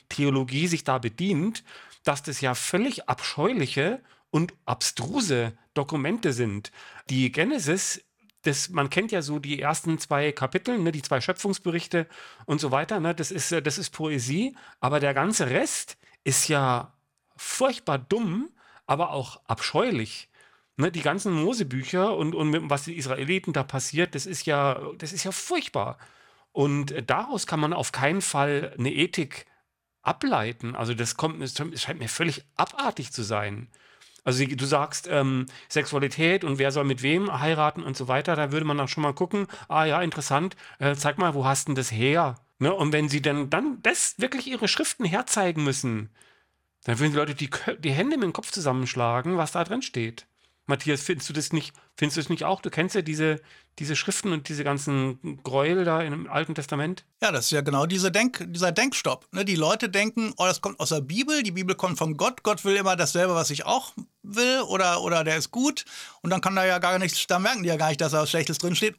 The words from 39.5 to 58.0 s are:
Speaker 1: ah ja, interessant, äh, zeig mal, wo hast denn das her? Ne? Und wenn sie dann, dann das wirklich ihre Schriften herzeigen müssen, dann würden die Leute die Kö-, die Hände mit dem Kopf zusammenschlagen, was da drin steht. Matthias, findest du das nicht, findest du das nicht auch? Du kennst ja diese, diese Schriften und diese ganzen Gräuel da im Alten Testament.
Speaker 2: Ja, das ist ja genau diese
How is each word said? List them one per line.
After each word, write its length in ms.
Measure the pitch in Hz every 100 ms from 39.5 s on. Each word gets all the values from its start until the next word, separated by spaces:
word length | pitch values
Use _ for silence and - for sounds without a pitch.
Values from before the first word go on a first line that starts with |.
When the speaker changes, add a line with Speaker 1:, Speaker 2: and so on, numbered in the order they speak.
| - -
Speaker 1:
ah 180 | 156 156
ja, 160 | 156
interessant, 540 | 170 156 139 139 185 - - -
äh, 160 | 139 143
zeig 220 | 147 143
mal, 160 | 175
wo 120 | 143 131
hast 220 | 135 -
denn 80 | 135
das 160 | 123
her? 440 | 110 131 165 147 120 _ _
Ne? 160 | 139
Und 200 | 190 151
wenn 160 | 151 151
sie 120 | 147
dann, 280 | 147 143 143
dann 320 | 160 294 247
das 320 | 226 349 - -
wirklich 300 | 254 262 262
ihre 200 | 254 208
Schriften 380 | - - - 190
herzeigen 580 | 196 247 214 185 160
müssen, 460 | 143 131 127 110 107 - - _ _ _ _ _
dann 160 | - 117
würden 120 | 151
die 60 | 147
Leute 180 | 147 143
die 140 | 143
Kö-, 280 | - - -
die 140 | 151
Hände 260 | 139 262 302
mit 60 |
dem 100 | 185
Kopf 180 | 185 -
zusammenschlagen, 840 | 202 143 127 123 123 117 120 156 180
was 160 | 151
da 100 | 170
drin 180 | 170 240
steht. 460 | - 123 113 117 - _ _ _ -
Matthias, 360 | 139 151 143
findest 260 | - 156 -
du 60 |
das 180 | 151 143
nicht, 220 | 160 - - _ -
findest 180 | 147 170
du 60 |
das 80 | 143
nicht 160 | 165 156
auch? 160 | 190
Du 80 | 185
kennst 260 | - 185 202
ja 60 |
diese, 400 | 156 151 156 151 - - _ -
diese 180 | 147 147
Schriften 340 | - - 202
und 160 | 156 143
diese 160 | 147
ganzen 800 | 147 139 143 139 131 127 165 139
Gräuel 400 | 131 135 151 185
da 180 | 175 160
im 280 | 160 147 -
Alten 260 | 151 160 147
Testament. 480 | 139 147 156 185 - _
Speaker 2:
Ja, 120 | 220
das 120 | 160 -
ist 60 |
ja 80 | 151
genau 260 | 139 139 165
diese 260 | 185